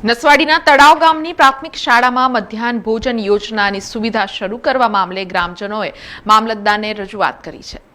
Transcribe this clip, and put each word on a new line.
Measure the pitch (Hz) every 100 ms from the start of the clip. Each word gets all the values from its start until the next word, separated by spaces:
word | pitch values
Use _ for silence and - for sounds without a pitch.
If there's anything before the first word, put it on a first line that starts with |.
નસવાડીના | 208 240 311 285 302 320
તળાવ | 330 277 285 311
ગામની | 320 320 311
પ્રાથમિક | 339 269 277 320
શાળામાં | - - 240 247 247 262
મધ્યાહન | 247 202 214 240 240
ભોજન | 208 226 240 233
યોજનાની | 202 208 208 220 202 196
સુવિધા | 196 226 220 220 196
શરૂ | - 196 226
કરવા | 302 262 240
મામલે | 208 180 190
ગ્રામજનોએ | 190 185 175 180 202 214 185 - - - -
મામલતદારને | 220 226 220 208 208 214
રજૂઆત | 214 196 208 165 -
કરી | - -
છે. | - 151 _